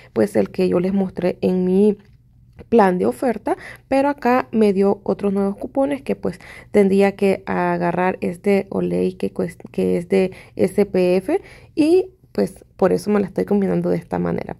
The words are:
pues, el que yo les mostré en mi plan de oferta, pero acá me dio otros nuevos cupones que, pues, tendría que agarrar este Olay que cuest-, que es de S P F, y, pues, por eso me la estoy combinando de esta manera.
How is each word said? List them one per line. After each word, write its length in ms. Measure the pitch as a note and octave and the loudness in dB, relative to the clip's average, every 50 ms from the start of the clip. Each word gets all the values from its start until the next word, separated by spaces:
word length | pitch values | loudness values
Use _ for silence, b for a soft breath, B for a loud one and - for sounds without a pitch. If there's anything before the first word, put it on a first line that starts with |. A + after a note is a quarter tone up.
| B B B | B B B
pues, 240 | A#3 G#3+ G3+ - | 0 0 0 2
el 140 | A3 G3 F#3+ | 0 -2 -2
que 180 | - - F#3 F3+ | -2 -2 0 2
yo 100 | F3+ F3+ | 2 2
les 140 | F3+ F#3+ F#3+ | 0 0 0
mostré 460 | G3 F#3+ F#3 - - E3+ F3+ F#3 - | -2 -2 -2 -4 -4 -4 -4 -4 -2
en 240 | - F#3+ F#3 F#3 F3+ | -2 -2 0 0 0
mi 320 | F#3 F#3 F#3+ G#3 G#3+ G3+ - - _ - - _ _ _ _ - _ - - - - | 2 2 4 4 4 2 0 -6 _ -20 -20 _ _ _ _ -20 _ -20 -20 -6 0
plan 300 | A#3 A#3 G3+ F#3+ F3+ F3+ | 4 4 4 4 4 2
de 80 | F#3+ | 0
oferta, 500 | A3+ B3+ - C#4+ B3 A3 G#3 - - F#4+ - B B B B B - | -2 -2 -2 -2 -4 -4 -4 -4 -6 -6 -6 B B B B B -2
pero 200 | C4+ C4+ C4+ C#4+ | 0 0 0 0
acá 380 | C#4+ C#4+ - A#3+ B3 B3+ - - - | -2 -2 0 0 0 0 0 -2 0
me 200 | A3 G#3+ G#3 F#3+ | 2 2 2 4
dio 280 | F#3+ G3 G3+ G3 - - | 2 2 2 0 -2 -2
otros 300 | - F#3+ - G3+ G3+ G3 | -6 -4 -2 -2 -2 -2
nuevos 240 | G3+ G3 G3 G3+ | 0 -2 -2 -4
cupones 460 | - - - - C4+ C4+ C#4+ C#4+ C4+ - | -6 -10 -6 -2 -2 -2 -2 -2 -6 -4
que, 120 | - G3 | -6 -6
pues, 240 | - - F#3+ F3 - B B B B B B | -4 -4 -8 -8 -8 B B B B B B
tendría 460 | - G#3 G3+ F#3+ F#3+ G3 G3 G3 G3 | 2 2 4 4 4 4 2 2 2
que 260 | - G3+ G3 F#3+ - - | 0 0 0 0 0 -2
agarrar 720 | - F#3+ F3+ F3 F3 F3 F3 F3 F3 E3+ F3 F3+ F#3 F#3+ - | -4 -4 -2 0 0 0 0 -2 -2 0 0 0 0 -2 -2
este 480 | - F#3+ F3 F3 - G3+ G3+ F#3+ - - | -4 -6 -6 -4 -2 0 0 0 0 -2
Olay 440 | - F#3+ F3+ F3 F3 F3+ - F#3 F#3 | -4 -4 -2 -2 -2 0 -2 -2 -4
que 180 | F#3 G3 F#3+ - | -4 -8 -6 -4
cuest-, 360 | - F#3 E3+ - - - - - | -4 -6 -6 -6 -12 -20 -12 -4
que 240 | F#3+ F#3 F#3 F#3 | -2 -2 0 0
es 120 | F3+ E3+ F3 | -2 -2 0
de 240 | G3 F#3+ F#3+ F#3 B B B B B | 0 0 0 0 B B B B B
S 300 | B G#3 F3+ F#3 G#3 G3+ | B -2 0 2 0 -2
P 320 | G3+ - F#3+ F3+ F3+ F3+ | 0 2 0 2 2 2
F, 240 | F#3+ F#3 - D#4+ G4+ B B B B B B B | 0 0 -2 -4 -4 B B B B B B B
y, 360 | - D4 D#4 F4 F#4+ F#4 - - _ _ _ - | 0 2 4 4 2 2 0 -8 _ _ _ -4
pues, 320 | G#3+ G3 F3+ - - - _ _ | -2 -2 -2 -4 -12 -20 _ _
por 160 | - G3 F3+ F3+ | 0 0 2 0
eso 180 | F3 F3 G#3 | 0 0 0
me 100 | G#3 G3+ | 0 0
la 60 | G3 | 0
estoy 200 | F3 - - F#3 | -2 -2 -4 -2
combinando 420 | - G#3 G#3 G3 F3+ F3 F3 F3 F3+ | 0 0 0 0 0 0 -2 0 -2
de 80 | F3+ | -2
esta 220 | E3 - - - F3 | -4 -4 -6 -6 -4
manera. 380 | - - E3+ - - - - | -4 -2 -4 -6 -6 -10 -12